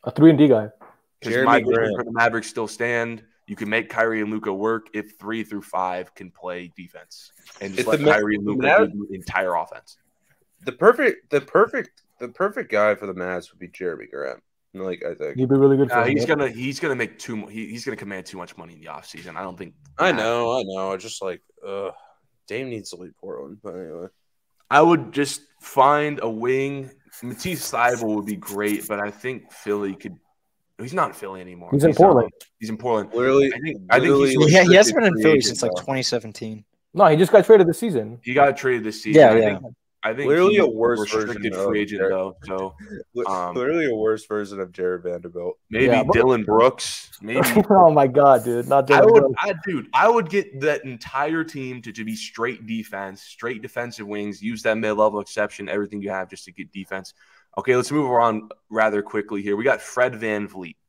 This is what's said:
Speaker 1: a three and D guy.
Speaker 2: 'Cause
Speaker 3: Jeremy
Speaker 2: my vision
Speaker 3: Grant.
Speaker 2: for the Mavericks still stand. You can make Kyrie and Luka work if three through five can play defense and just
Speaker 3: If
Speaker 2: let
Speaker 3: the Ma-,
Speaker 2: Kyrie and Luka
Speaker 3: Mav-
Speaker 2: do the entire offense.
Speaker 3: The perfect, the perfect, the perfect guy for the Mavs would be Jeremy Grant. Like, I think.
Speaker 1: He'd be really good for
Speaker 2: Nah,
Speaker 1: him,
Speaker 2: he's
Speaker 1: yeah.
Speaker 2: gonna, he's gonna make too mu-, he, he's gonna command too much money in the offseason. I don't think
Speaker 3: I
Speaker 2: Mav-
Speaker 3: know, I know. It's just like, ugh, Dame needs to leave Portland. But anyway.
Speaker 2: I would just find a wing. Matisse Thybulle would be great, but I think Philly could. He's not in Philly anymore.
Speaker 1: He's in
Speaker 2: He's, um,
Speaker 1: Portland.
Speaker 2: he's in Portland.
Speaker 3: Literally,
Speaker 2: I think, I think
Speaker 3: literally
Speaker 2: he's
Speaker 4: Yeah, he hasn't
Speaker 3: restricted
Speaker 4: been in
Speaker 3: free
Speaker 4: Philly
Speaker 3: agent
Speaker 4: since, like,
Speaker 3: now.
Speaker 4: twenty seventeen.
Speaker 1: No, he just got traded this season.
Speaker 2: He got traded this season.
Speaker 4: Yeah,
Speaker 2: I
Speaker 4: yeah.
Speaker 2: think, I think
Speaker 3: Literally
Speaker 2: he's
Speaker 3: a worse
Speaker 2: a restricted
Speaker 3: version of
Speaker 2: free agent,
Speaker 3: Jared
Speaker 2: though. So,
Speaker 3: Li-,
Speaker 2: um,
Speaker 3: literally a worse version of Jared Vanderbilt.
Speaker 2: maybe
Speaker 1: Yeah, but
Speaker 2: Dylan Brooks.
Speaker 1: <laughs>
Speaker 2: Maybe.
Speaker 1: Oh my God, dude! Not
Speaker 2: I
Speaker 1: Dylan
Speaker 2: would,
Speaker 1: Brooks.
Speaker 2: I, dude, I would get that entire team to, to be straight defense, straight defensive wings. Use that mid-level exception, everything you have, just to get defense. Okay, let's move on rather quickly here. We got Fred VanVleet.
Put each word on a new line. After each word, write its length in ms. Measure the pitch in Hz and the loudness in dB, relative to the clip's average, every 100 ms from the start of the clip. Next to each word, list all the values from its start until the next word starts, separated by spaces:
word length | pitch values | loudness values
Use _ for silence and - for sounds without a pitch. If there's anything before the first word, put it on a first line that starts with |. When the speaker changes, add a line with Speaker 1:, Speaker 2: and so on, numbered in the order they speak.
Speaker 1:
a 80 | - | -8
three 200 | - 160 | 6 6
and 60 | 147 | 8
D 120 | 147 | 6
guy. 180 | 117 107 _ - _ _ _ | 4 0 _ -20 _ _ _
Speaker 2:
'Cause 120 | 117 | -6
Speaker 3:
Jeremy 120 | 117 131 | 0 4
Speaker 2:
my 140 | 120 | 2
vision 140 | 107 113 | 2 0
Speaker 3:
Grant. 200 | 113 101 | -2 -4
Speaker 2:
for 60 | |
the 80 | 117 | -6
Mavericks 340 | 113 117 113 107 | 0 0 0 -8
still 200 | - 110 | -10 -10
stand. 560 | - 117 120 117 113 _ _ _ | -6 -4 -4 -6 -10 _ _ _
You 100 | 101 | -12
can 140 | 104 | -4
make 200 | 110 104 | -4 -4
Kyrie 320 | - 113 110 | -2 -2 0
and 100 | 107 | -4
Luka 200 | 107 107 | -6 -6
work 360 | 98 107 113 110 104 | -4 -4 -4 -6 -12
if 240 | 104 _ | -12 _
three 240 | 98 113 | -10 -10
through 180 | 110 104 | -8 -12
five 540 | 98 90 92 90 90 - | -8 -6 -4 -6 -12 -18
can 160 | 90 | -20
play 400 | _ 90 90 90 - | _ -12 -12 -14 -20
defense 560 | 87 82 85 - - _ - - | -20 -20 -20 -20 -20 _ -20 -14
and 120 | 98 | -10
just 80 | 98 | -6
Speaker 3:
If 60 | 110 | -2
Speaker 2:
let 120 | 147 | 0
Speaker 3:
the 60 | 147 | 2
Ma-, 80 | |
Speaker 2:
Kyrie 220 | 107 104 104 | 2 0 -2
and 80 | 101 | -4
Luka 160 | 104 | -2
Speaker 3:
Mav- 280 | 127 180 220 | 2 2 2
Speaker 2:
do 140 | 101 101 | -4 -12
the 80 | 95 | -14
entire 360 | 90 92 95 | -6 -4 -2
offense. 440 | 85 82 - _ _ _ _ _ _ _ _ | -4 -6 -14 _ _ _ _ _ _ _ _
Speaker 3:
The 100 | - | -14
perfect, 580 | - 196 233 262 - _ | 2 2 4 0 -2 _
the 100 | 143 | -4
perfect, 600 | 139 170 220 262 - _ _ _ | 0 0 0 -2 -10 _ _ _
the 100 | 123 | -18
perfect 420 | - 196 214 214 | -6 -6 -6 -4
guy 240 | 104 107 101 | 0 0 0
for 100 | 101 | -6
the 80 | |
Mavs 380 | 90 90 90 - | -8 -8 -8 -12
would 80 | _ | _
be 80 | 90 | -20
Jeremy 400 | - 90 78 53 | -10 -10 -10 -14
Grant. 340 | 69 69 60 _ _ _ | -12 -12 -12 _ _ _
Like, 300 | 92 95 87 - | -12 -10 -8 -10
I 80 | |
think. 240 | 87 80 127 | -10 -10 -4
Speaker 1:
He'd 100 | 127 | 0
be 100 | 135 | 4
really 200 | 139 135 | 4 4
good 120 | 135 | 2
for 80 | 120 | 2
Speaker 2:
Nah, 60 | 120 | 0
Speaker 1:
him, 60 | |
Speaker 2:
he's 100 | 143 | 0
Speaker 1:
yeah. 40 | - | 0
Speaker 2:
gonna, 220 | 151 131 | -2 -2
he's 300 | 110 127 135 | -4 -10 -6
gonna 160 | 165 127 | -6 -4
make 240 | 110 - | -6 -8
too 160 | - 113 | -12 -12
mu-, 100 | 95 | -12
he, 200 | 110 113 | -14 -12
he's 180 | 117 123 | -12 -12
gonna 120 | 110 | -12
command 280 | 101 95 90 | -12 -14 -14
too 120 | 95 | -16
much 200 | 87 - | -18 -18
money 160 | 85 | -20
in 60 | 82 | -20
the 80 | 80 | -18
offseason. 480 | 76 - 80 87 80 | -18 -18 -20 -18 -14
I 80 | |
don't 140 | 95 87 | -14 -14
think 160 | 87 _ _ - | -18 _ _ -2
Speaker 3:
I 120 | 180 | -2
Speaker 2:
Mav- 40 | 139 | 0
Speaker 3:
know, 440 | 110 120 117 127 | -2 -2 -2 -4
I 40 | |
know. 280 | 98 95 95 | -4 -6 -6
It's 100 | 95 | -8
just 180 | 110 - | -10 -10
like, 220 | 98 87 _ _ | -10 -10 _ _
ugh, 300 | 98 98 98 - _ _ _ _ _ | -14 -10 -10 -14 _ _ _ _ _
Dame 220 | 110 131 | -12 -10
needs 200 | 113 95 | -12 -14
to 40 | - | -18
leave 200 | 90 _ | -20 _
Portland. 400 | 95 71 69 104 | -16 -14 -16 -18
But 140 | 104 90 | -16 -16
anyway. 320 | 85 82 92 _ _ _ _ _ _ | -14 -16 -16 _ _ _ _ _ _
Speaker 2:
I 100 | 143 | 4
would 300 | 165 170 131 | 6 4 0
just 300 | 135 139 - _ _ | -4 -4 -6 _ _
find 600 | - 143 135 147 151 147 | -8 4 4 4 -2 -6
a 60 | 113 | -8
wing. 600 | 110 120 131 139 139 135 _ _ - | -6 -2 -2 -4 -8 -14 _ _ -18
Matisse 480 | 123 - 185 160 - | -16 -12 -10 -8 -8
Thybulle 440 | 117 120 120 113 107 | 0 0 0 -2 -4
would 100 | 101 | -4
be 120 | 101 | -10
great, 500 | - 101 104 104 - | -10 -6 -4 -4 -6
but 120 | 104 | -6
I 120 | 104 | -6
think 400 | 101 127 123 _ | -8 -12 -12 _
Philly 440 | - 107 104 101 95 | -16 -6 -4 -4 -8
could. 220 | - - _ _ _ _ _ _ | -14 -18 _ _ _ _ _ _
He's 180 | 123 180 | -8 -4
not 140 | 139 | -4
in 40 | |
Philly 280 | - 98 92 | -4 -14 -14
anymore. 280 | 90 90 87 | -16 -18 -4
Speaker 1:
He's 120 | 135 | 2
in 80 | 160 | 2
Speaker 2:
He's, 80 | - | 6
um, 60 | 190 | 6
Speaker 1:
Portland. 260 | 135 113 _ - _ | 6 0 _ -20 _
Speaker 2:
he's 100 | 110 | -10
in 60 | 110 | -6
Portland. 360 | 120 113 95 | -2 -2 -2
Speaker 3:
Literally, 400 | 113 127 135 139 | -2 2 2 2
Speaker 2:
I 60 | 123 | -2
think, 180 | 156 - - | -8 -10 2
I 80 | 127 | 4
think 100 | 135 | 4
Speaker 3:
literally 200 | 139 139 | 4 2
Speaker 2:
he's 220 | 131 151 | 4 6
Speaker 4:
Yeah, 120 | 180 | 6
he 100 | 180 | 8
hasn't 220 | 180 208 320 | 8 6 4
Speaker 3:
restricted 40 | |
Speaker 4:
been 40 | 220 | 2
in 80 | |
Speaker 3:
free 80 | 160 | 4
Speaker 4:
Philly 160 | 110 151 | 4 4
Speaker 3:
agent 80 | 120 | 2
Speaker 4:
since, 160 | 120 | -4
like, 100 | 120 90 | -4 -4
Speaker 3:
now. 60 | |
Speaker 4:
twenty 180 | 92 135 | -6 -6
seventeen. 640 | 127 120 110 104 113 107 _ _ _ 170 | -4 -6 -8 -14 -14 -14 _ _ _ 4
Speaker 1:
No, 100 | 190 | 4
he 120 | 156 | 6
just 140 | 180 | 6
got 140 | 214 180 | 6 8
traded 220 | 220 170 | 8 8
this 100 | 160 | 2
season. 420 | 233 147 107 120 | -4 -4 -6 -12
Speaker 2:
He 100 | 123 | -4
got 240 | 131 143 135 | 4 4 2
traded 280 | 131 123 110 | -2 -2 -4
this 180 | 107 | -8
season. 180 | 107 147 | 4 8
Speaker 4:
Yeah, 100 | 127 | 8
Speaker 2:
I 40 | 113 | 8
Speaker 4:
yeah. 220 | 107 98 | 4 -2
Speaker 2:
think, 160 | 87 - _ _ | -12 -20 _ _
I 120 | 110 113 | -8 -4
think 120 | 143 | 0
Speaker 3:
Literally 260 | 156 190 208 | 4 4 4
Speaker 2:
he's 80 | |
Speaker 3:
a 40 | 156 | 2
worse 300 | 110 117 113 | 2 0 0
Speaker 2:
a 40 | |
restricted 400 | 104 107 107 107 | -2 -2 -4 -6
Speaker 3:
version 100 | 104 | -6
of 120 | 92 98 | -4 -2
Speaker 2:
free 140 | 101 | -2
agent, 180 | 101 101 | -4 -2
Speaker 3:
Jared 140 | 95 | -2
Speaker 2:
though. 220 | 95 95 92 98 | -2 -4 -10 -10
So, 300 | 95 95 - 202 104 - | -8 -8 -12 -18 -16 -14
Speaker 3:
Li-, 120 | 120 101 | -8 -6
Speaker 2:
um, 280 | 92 87 90 | -4 -4 -4
Speaker 3:
literally 300 | 123 170 151 | -4 -2 -4
a 80 | |
worse 320 | 113 110 110 - | -2 -2 -2 -4
version 340 | 107 101 101 | -8 -8 -10
of 120 | 92 | -12
Jared 320 | 87 90 90 | -6 -6 -4
Vanderbilt. 560 | 87 87 87 87 87 - _ | -6 -10 -12 -10 -10 -10 _
Speaker 2:
maybe 160 | 110 127 | 0 2
Speaker 1:
Yeah, 160 | 117 | 2
but 140 | 110 113 | 2 2
Speaker 2:
Dylan 280 | 127 120 | 4 2
Brooks. 680 | 104 110 123 135 - - - - | 2 4 4 2 -12 -12 -16 -18
Speaker 1:
<laughs> 60 | |
Speaker 2:
Maybe. 260 | 104 123 131 120 202 | -6 -2 2 2 4
Speaker 1:
Oh 220 | 196 175 | 8 8
my 160 | 151 139 | 6 4
God, 360 | 127 143 127 | 6 6 6
dude! 240 | 117 120 123 | 4 -4 2
Not 220 | 139 135 | 2 6
Speaker 2:
I 120 | 143 | 6
Speaker 1:
Dylan 100 | 208 | 8
Speaker 2:
would, 80 | 226 | 8
Speaker 1:
Brooks. 160 | 139 127 | 6 0
Speaker 2:
I, 100 | 185 175 | -4 -6
dude, 240 | 196 156 110 | -6 -8 -2
I 160 | 131 202 | 2 4
would 220 | 233 170 | 2 0
get 300 | 196 - 135 | -4 -4 -4
that 220 | 147 147 | -2 -2
entire 600 | 135 120 - 135 147 160 | -6 -16 -8 -4 -4 -4
team 400 | 160 143 127 127 | -6 -10 -12 -12
to, 80 | 117 | -16
to 120 | 107 | -12
be 120 | 110 110 | -10 -10
straight 500 | - - 117 127 107 | -12 -8 -6 -6 -10
defense, 560 | 113 104 98 98 98 | -10 -8 -12 -12 -14
straight 400 | - - 117 123 | -20 -12 -10 -10
defensive 460 | 117 - 120 117 104 | -10 -10 -10 -12 -12
wings. 340 | 104 104 98 | -8 -8 -8
Use 220 | 107 113 | -10 -4
that 120 | 117 110 | -2 -2
mid-level 400 | 110 107 107 104 | -2 2 2 0
exception, 500 | 101 - 104 - 101 | -8 -6 -6 -6 -8
everything 320 | 98 101 104 | -6 -6 -8
you 80 | 98 | -8
have, 220 | 95 92 | -8 -10
just 140 | 95 - | -16 -20
to 60 | |
get 200 | 92 92 | -18 -16
defense. 420 | 98 95 95 92 _ _ _ _ - | -16 -12 -12 -12 _ _ _ _ -10
Okay, 180 | 98 127 | 0 0
let's 160 | 120 | 0
move 180 | 147 139 | -2 0
on 380 | 123 117 110 107 - _ | 2 2 0 -8 -20 _
rather 340 | 110 110 104 | 0 0 0
quickly 380 | 101 107 104 104 | -4 -6 -6 -8
here. 160 | 101 101 | -4 -2
We 80 | 127 | 0
got 160 | 113 | -2
Fred 320 | - - 127 | -4 -2 -2
VanVleet. 640 | 120 113 107 101 95 87 - | -2 -6 -6 -6 -12 -18 -18